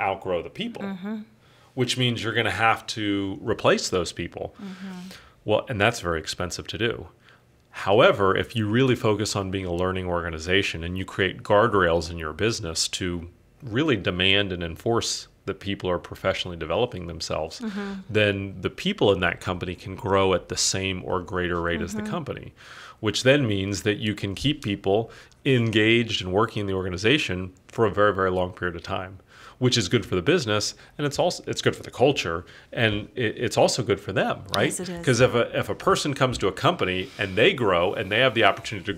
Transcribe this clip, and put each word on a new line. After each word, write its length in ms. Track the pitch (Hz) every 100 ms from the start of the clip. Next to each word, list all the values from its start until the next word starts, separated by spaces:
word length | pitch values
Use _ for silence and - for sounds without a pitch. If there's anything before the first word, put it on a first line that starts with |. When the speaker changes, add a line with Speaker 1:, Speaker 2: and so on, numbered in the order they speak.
| 101
Speaker 1:
outgrow 320 | 95 95 87
the 80 | 82
people, 320 | - 226 -
Speaker 2:
Mm-hmm. 320 | 196 190 196 220 214 _ _ _ _
Speaker 1:
which 240 | - 123 123
means 260 | 123 113
you're 80 | 101
gonna 180 | 113 110
have 360 | 95 113 107 - -
to 400 | 104 101 98 98
replace 480 | 117 98 127 208 -
those 200 | 92 85
people. 420 | - 85 - - -
Speaker 2:
Mm-hmm. 500 | 202 185 190 185 185 - - _
Speaker 1:
Well, 220 | - 107 -
and 100 | 107
that's 220 | 107 -
very 180 | 87 82
expensive 480 | 78 - 90 - 82
to 100 | -
do. 300 | 113 58 85 - _ _ _ _ _
However, 640 | - - 107 180 113 95 98
if 200 | 95 117
you 100 | 104
really 280 | 113 131 120
focus 400 | 113 104 104 104
on 160 | 98
being 120 | 98
a 80 | 92
learning 340 | 85 92 92 90
organization 760 | 87 85 80 80 95 95 -
and 160 | 85 92
you 60 |
create 400 | 92 - 95 -
guardrails 680 | - 104 113 101 87 85 80
in 80 | 85
your 140 | 80
business 560 | 78 107 113 85 80 -
to 400 | - 92 87 85 - _ _
really 320 | 135 110 160 113
demand 560 | 92 90 95 98 101
and 120 | 90
enforce 640 | 85 80 113 117 - - - _ -
that 140 | 95
people 280 | 98 98 92
are 100 | 87
professionally 560 | - 98 95 90 92 85
developing 500 | 78 87 120 92 85
themselves, 540 | 82 - 85 80 -
Speaker 2:
Mm-hmm. 320 | 226 196 202 196 190
Speaker 1:
then 460 | 104 104 98 98 95
the 100 | 92
people 420 | - 180 - 117
in 80 | 92
that 200 | 87 -
company 360 | - 90 90 87
can 180 | -
grow 400 | 92 98 98 95
at 140 | 90 -
the 80 | 90
same 460 | - 98 95 92
or 160 | - 92
greater 400 | 90 90 87 87
rate 200 | 85 85
as 140 | 87
the 80 | 214
Speaker 2:
Mm-hmm. 80 | 214
Speaker 1:
company, 420 | - - 101 - - - - - -
which 240 | 107 101
then 240 | - 147 123
means 360 | 101 98 98
that 160 | 107 104
you 180 | 107 101
can 180 | 98
keep 300 | 95 135 147
people 480 | 110 98 95 101 117 - - _
engaged 760 | 143 131 113 107 107 117 113 95
and 100 | 92
working 280 | 92 113 110
in 40 | 101
the 60 |
organization 800 | 95 95 90 107 151 - 92 92 - -
for 180 | - 110
a 40 |
very, 240 | 90 104
very 160 | 95 95
long 220 | 92 90
period 240 | - 90 85
of 60 |
time, 360 | - 98 92 98 _ - - -
which 180 | 127 123
is 120 | 92
good 160 | 120 90
for 80 |
the 80 | 92
business, 520 | 85 180 117 104 - - - -
and 100 | 147
it's 120 | 139
also, 240 | 165 170 -
it's 160 | 117
good 140 | 123 -
for 60 |
the 80 | -
culture, 540 | - 127 143 92 82 - - -
and 360 | - 113 104 -
it, 200 | - 110 -
it's 180 | 117 -
also 260 | 170 -
good 180 | 104 95
for 120 | -
them, 300 | 98 233 120 -
right? 120 | 101 135
Speaker 2:
Yes, 140 | -
it 80 | 180
is. 160 | 175
Speaker 1:
'Cause 160 | 170 113
if 140 | 123
a, 240 | 117 117 -
if 100 | 110
a 60 |
person 400 | 98 - 190 156
comes 240 | 135 127 113
to 100 | 98
a 40 |
company 560 | - 143 180 92 92 95 -
and 180 | 101 92
they 160 | 147
grow 400 | 160 107 87 90
and 160 | - 95
they 100 | 107
have 140 | 131
the 100 | 113
opportunity 420 | 101 92 - 104
to 60 | 87